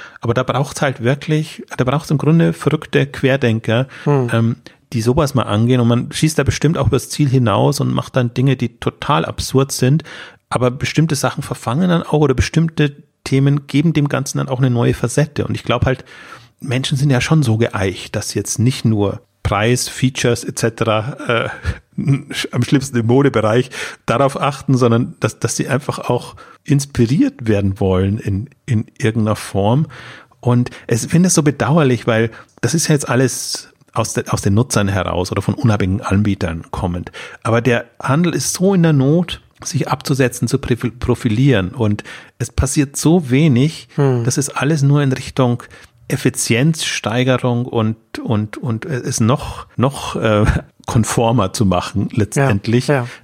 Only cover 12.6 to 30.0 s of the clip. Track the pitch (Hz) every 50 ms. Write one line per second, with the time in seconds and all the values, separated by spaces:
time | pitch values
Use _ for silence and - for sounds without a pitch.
12.6 | 165 165 - - 151 143 143 - - _ _ _ _ - 135 135 139 139 143 139
13.6 | 139 - - 139 156 170 156 156 143 139 - 127 135 - - 139 143 139 135 120
14.6 | 135 127 120 117 120 127 123 - - 117 - - 151 151 - - - - 110 -
15.6 | - - 117 123 - 131 131 - - - - - - - - - - - _ _
16.6 | - 147 120 131 135 - 156 123 139 147 135 123 - - 165 160 143 117 110 110
17.6 | 117 110 - 107 95 98 87 - - - - 107 - - - 107 101 - - -
18.6 | 107 127 131 - - 117 110 104 101 98 - - - _ _ _ - - 104 98
19.6 | 107 117 123 120 - - - - - 131 135 - - 123 120 117 - - - -
20.6 | - 117 113 - 113 113 107 110 104 127 - - - - 120 113 - - - -
21.6 | - - - - - _ _ - - 147 139 131 - - - - - - - 135
22.6 | 120 - - 135 139 - - 120 113 113 120 135 139 139 - 113 104 107 110 123
23.6 | 127 - - - - - - - _ - 110 120 139 135 - - 156 139 143 -
24.6 | - - 135 123 127 120 113 117 127 - - - - 123 - - - 113 - -
25.6 | - - - 135 139 - - - - - 123 120 - - - - - - - _
26.6 | _ - 143 143 139 - - - 120 110 135 180 285 269 - - 127 113 107 101
27.6 | 101 98 98 98 104 95 95 92 95 98 101 - - 104 98 95 107 - - _
28.6 | _ - 127 107 113 - _ - - 113 113 120 107 110 104 - - - - 98
29.6 | 98 104 117 147 160 - - -